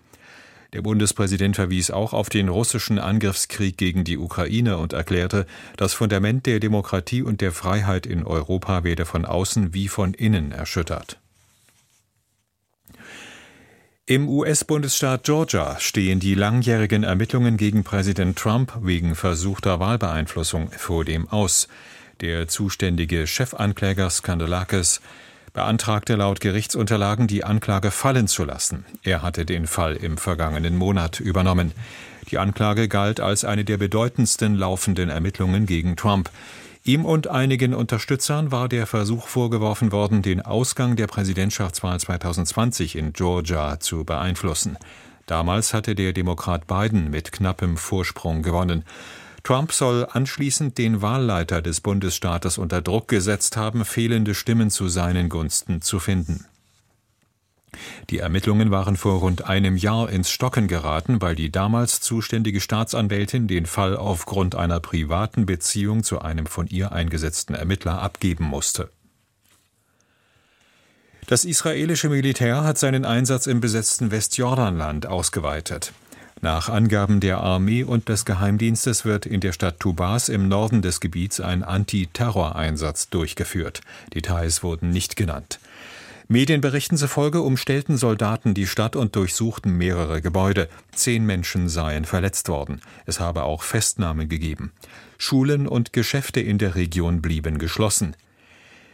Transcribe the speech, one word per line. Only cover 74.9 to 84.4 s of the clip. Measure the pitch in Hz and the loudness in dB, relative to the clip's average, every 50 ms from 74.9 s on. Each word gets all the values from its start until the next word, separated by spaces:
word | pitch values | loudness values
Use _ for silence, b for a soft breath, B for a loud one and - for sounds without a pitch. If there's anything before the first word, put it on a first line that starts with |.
| 76 76 76 | -4 -4 -4
ausgeweitet. | 80 95 90 82 - - 101 78 73 71 78 76 - - 73 - - - B B B B B B B B - | -2 -2 -2 -2 -2 -2 -2 -2 -2 -4 -4 -6 -6 -8 -8 -8 -10 -12 B B B B B B B B -4
Nach | - 82 80 82 85 - | -2 0 0 0 0 0
Angaben | 113 104 113 110 107 104 101 98 104 101 | 2 4 4 6 4 4 4 4 4 4
der | 95 95 92 - | 4 2 2 2
Armee | - 92 92 92 95 104 113 123 123 | 0 0 2 2 2 2 2 2 0
und | 127 123 117 - - | 2 0 0 2 2
des | 110 101 - | -2 0 0
Geheimdienstes | - 98 87 101 101 101 104 117 113 113 110 - 131 113 - - | 0 0 2 2 2 2 4 2 2 2 2 0 0 0 0 0
wird | 113 107 101 - | 0 0 0 -2
in | - 110 95 | -2 -2 -2
der | 95 95 85 | 0 -2 -2
Stadt | - - 90 82 - | 0 -2 -2 -2 0
Tubas | - 101 87 85 90 90 107 120 - - | -2 -2 0 0 0 0 0 0 0 0
im | 113 101 98 95 | 0 2 2 2
Norden | 95 101 104 - 127 110 | 2 2 2 2 2 2
des | 92 90 87 - | 2 2 -2 -2
Gebiets | - 87 80 87 90 104 - - | -4 -4 -2 -2 -2 -2 -4 -4
ein | 92 90 90 90 - | -4 -2 -2 -2 -2
Antiterroreinsatz | 78 92 98 101 - - 101 92 82 - - 120 120 104 98 85 76 - 82 80 78 78 73 80 76 76 - - - | 0 0 0 0 0 0 -2 -2 -2 -2 -2 -2 0 0 0 0 0 -2 -2 -2 -2 -2 -2 -2 -4 -4 -4 -6 -4
durchgeführt. | - 90 80 73 - - 92 - - 92 80 - - - B B B B B B - | -2 -2 -2 -2 -4 -6 -6 -4 -4 -4 -6 -6 -8 -12 B B B B B B -8
Details | 82 80 - 92 85 | -6 -4 -2 -2 0